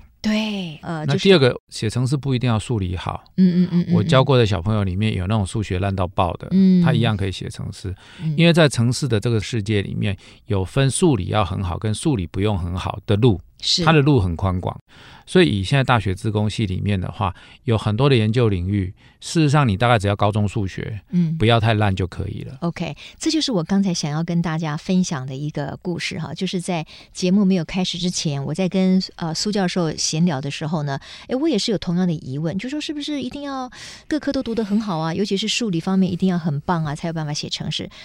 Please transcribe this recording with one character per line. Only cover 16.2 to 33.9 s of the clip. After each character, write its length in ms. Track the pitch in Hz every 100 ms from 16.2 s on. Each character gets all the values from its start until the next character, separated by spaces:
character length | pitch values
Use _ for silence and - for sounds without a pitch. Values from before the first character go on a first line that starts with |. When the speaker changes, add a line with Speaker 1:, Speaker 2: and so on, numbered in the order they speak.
| 113
Speaker 2:
工 200 | 104 107
系 160 | - 104
里 140 | 92
面 200 | 98 98
的 100 | 95
话， 240 | - 98 - - -
有 140 | - 113
很 180 | 110 107
多 120 | 143
的 60 |
研 160 | 127 107
究 180 | 113 113
领 200 | 95 90
域， 240 | 101 95 - - _
事 200 | - 170
实 80 | 151
上 180 | 151 131
你 100 | 92
大 100 | 120
概 100 | 120
只 120 | 101
要 80 | 101
高 160 | 104
中 140 | 107 104
数 200 | 117 95
学， 340 | - - 107 -
Speaker 1:
嗯。 260 | 175 170 160
Speaker 2:
不 80 | 107
要 120 | 117
太 140 | 110
烂 200 | 107 104
就 120 | 95 90
可 200 | - 92
以 140 | 104
了。 160 | - 135
Speaker 1:
OK， 340 | 170 - 170 143 - -
这 120 | 320
就 100 | 311
是 100 | 285
我 120 | 202
刚 200 | 160 196
才 120 | 196
想 160 | - 151
要 120 | 147
跟 200 | 170 170
大 160 | 170 160
家 180 | 165 147
分 260 | - 185
享 220 | 180 147
的 100 | 131
一 140 | 135 147
个 280 | 156 143 135
故 160 | 185 165
事 200 | - -
哈， 160 | 156
就 120 | 156 185
是 140 | 185
在 240 | 170 170 156 - -
节 180 | - 180
目 140 | 196
没 100 | 190
有 100 | 185
开 200 | 156 196
始 140 | 185 175
之 120 | 180
前， 340 | - 165 139
我 80 | 139
在 160 | - 185
跟， 320 | 190 185 185 - -
呃， 160 | 165
苏 180 | 160 208
教 160 | 202 180
授 260 | 190 165 -
闲 300 | - 156 175
聊 140 | 139
的 100 | 139
时 160 | - 151
候 160 | 160
呢， 160 | 147 135 - - -
诶， 80 | 254
我 120 | 320
也 80 | 220
是 140 | 214
有 80 | 185
同 180 | - 170
样 100 | 185
的 60 |
疑 240 | 156 - 139
问， 220 | 165 190
就 100 | 247
说 120 | 302
是 120 | 294
不 80 | 294
是 220 | 285 294
一 80 | 247
定 120 | 285
要 280 | 285 269 254 - -